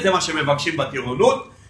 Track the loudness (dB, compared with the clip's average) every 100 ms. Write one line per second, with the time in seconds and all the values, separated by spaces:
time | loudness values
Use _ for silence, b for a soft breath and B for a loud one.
0 | 2 0 0 -2 0 0 -2 -4 -4 -6
1 | -4 2 4 2 -4 b